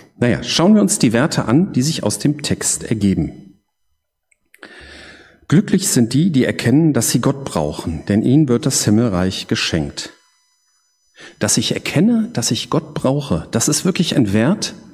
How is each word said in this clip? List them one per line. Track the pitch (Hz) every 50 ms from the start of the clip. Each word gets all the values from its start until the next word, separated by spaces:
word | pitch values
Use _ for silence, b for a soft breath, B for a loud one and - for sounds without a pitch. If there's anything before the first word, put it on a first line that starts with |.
| B B B
Naja, | - 120 120 104 - -
schauen | - - - 160 202 214
wir | 208
uns | 202 185 - -
die | - 120 104
Werte | 117 139 135 - - -
an, | - 117 156 185 147 -
die | 123 127
sich | 156 160 - -
aus | 110 101 -
dem | - 143 147 147
Text | - - - - - - - - -
ergeben. | - 117 107 101 98 90 85 76 73 - - - - - _ _ _ _ _ _ _ _ _ _ _ _ _ _ _ _ _ _ _ _ _ B B B B B B B B B B B B B B B B B -
Glücklich | 139 165 202 - - 185 - -
sind | - 131 117 110 -
die, | 139 165 196
die | 151 131 104
erkennen, | 85 110 - - 120 120 151 165 156 135
dass | 117 110 -
sie | - 143
Gott | - - - - -
brauchen, | - - 85 78 73 76 - - 87 80 76 - -
denn | 101 107 -
ihnen | 123 127 156 156 127
wird | 117 120 -
das | 135 - - -
Himmelreich | 113 107 110 120 117 95 87 92 95 - - -
geschenkt. | - 117 - - - - 80 73 69 - - - - - _ _ _ _ _ _ _ _ _ _ _ _ _ _ _ _ _ _ _ _ B B B B B
Dass | - 113 - -
ich | 107 - -
erkenne, | - - - - 147 185 233 240 226 214 - -
dass | 123 117 -
ich | 123 110 - -
Gott | - 151 147 - -
brauche, | - - 127 139 147 139 - 90 80 80 -
das | - 117 - 151
ist | 147 - -
wirklich | 185 175 - 175 - -
ein | - 117 98 95
Wert, | 110 113 147 208 220 - - - - - B